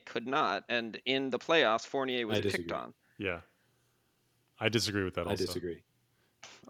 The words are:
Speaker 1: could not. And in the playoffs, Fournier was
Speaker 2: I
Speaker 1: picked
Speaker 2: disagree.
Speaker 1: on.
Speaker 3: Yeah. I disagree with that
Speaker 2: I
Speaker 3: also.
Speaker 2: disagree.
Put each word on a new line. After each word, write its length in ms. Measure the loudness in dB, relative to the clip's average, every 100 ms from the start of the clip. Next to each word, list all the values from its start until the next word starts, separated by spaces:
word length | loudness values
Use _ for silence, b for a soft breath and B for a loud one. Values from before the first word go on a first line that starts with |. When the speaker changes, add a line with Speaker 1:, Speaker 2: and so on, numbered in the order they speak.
Speaker 1:
could 220 | -2 -6 -2
not. 380 | 0 2 0 0
And 320 | -2 -2 -4 -2
in 240 | 0 0
the 80 | -2
playoffs, 480 | 2 4 6 4 0
Fournier 400 | -2 0 -2 0
was 120 | 0
Speaker 2:
I 40 |
Speaker 1:
picked 140 | 2 0
Speaker 2:
disagree. 200 | -2 -6
Speaker 1:
on. 180 | -8 -14 _ -6
Speaker 3:
Yeah. 240 | -4 -4 -10 _ _ _ _ _ _ _ _ _ _ -2
I 100 | 2
disagree 340 | 2 2 0
with 100 | 0 0
that 100 | -2
Speaker 2:
I 40 |
Speaker 3:
also. 120 | 0
Speaker 2:
disagree. 380 | -2 -4 -6 -8 -14 _ _ _ _ _ -20 -14